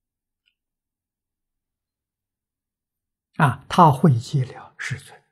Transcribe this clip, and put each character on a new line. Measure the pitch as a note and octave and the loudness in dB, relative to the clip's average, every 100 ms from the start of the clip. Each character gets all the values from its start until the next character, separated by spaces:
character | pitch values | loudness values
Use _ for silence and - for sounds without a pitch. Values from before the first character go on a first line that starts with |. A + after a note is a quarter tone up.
| _ _ _ _ _ _ _ _ _ _ _ _ _ _ _ _ _ _ _ _ _ _ _ _ _ _ _ _ _ _ _ _ _ - | _ _ _ _ _ _ _ _ _ _ _ _ _ _ _ _ _ _ _ _ _ _ _ _ _ _ _ _ _ _ _ _ _ -2
啊， | C#3+ G#2 - | -2 -2 -4
他 | - D#3+ | 4 4
汇 | C3+ E3+ A#2 | 4 2 2
集 | - C#3 | -2 -6
了 | A#2+ - - - | -6 -10 -20 -16
世 | - - | -12 -12
尊 | - - _ | -14 -20 _